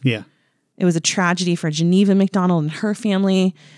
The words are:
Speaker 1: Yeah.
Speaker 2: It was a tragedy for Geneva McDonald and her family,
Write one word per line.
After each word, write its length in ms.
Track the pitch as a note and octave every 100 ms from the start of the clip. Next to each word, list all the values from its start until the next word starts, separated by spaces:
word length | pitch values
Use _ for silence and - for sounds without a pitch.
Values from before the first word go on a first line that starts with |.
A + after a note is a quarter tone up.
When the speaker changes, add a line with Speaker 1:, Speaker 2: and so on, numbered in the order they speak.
Speaker 1:
Yeah. 200 | C3 G#2+ - _ _ _ _ _
Speaker 2:
It 80 | F#3
was 100 | E3
a 60 |
tragedy 540 | - - F3+ F3 F3+ F3
for 160 | D#3+
Geneva 420 | D3+ E3+ F#3 G3+
McDonald 500 | G3 G3 G3+ F3+ F3
and 80 | D3+
her 200 | D#3 G#3+
family, 600 | G#3 G#3+ F#3+ G3 F#3+ F#3 - -